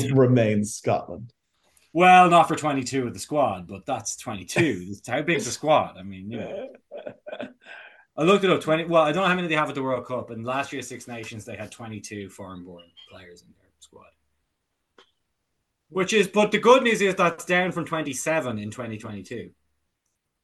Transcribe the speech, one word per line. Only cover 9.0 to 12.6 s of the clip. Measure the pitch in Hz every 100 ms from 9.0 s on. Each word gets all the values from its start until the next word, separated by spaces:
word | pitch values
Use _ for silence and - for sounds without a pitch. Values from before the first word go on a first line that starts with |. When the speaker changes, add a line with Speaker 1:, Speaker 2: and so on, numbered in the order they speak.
Speaker 2:
I | 151
don't | 165
know | 185
how | 180
many | 180
they |
have | 156 147
at | 139
the |
World | 131 123 -
Cup. | 123 110
And | 113
last | 117 131 139
year's | 139 120
Six | 120 -
Nations, | 117 107 113
they | 117 101
had | 107
twenty-two | - 113 107 - 104 95
foreign-born | - 95 92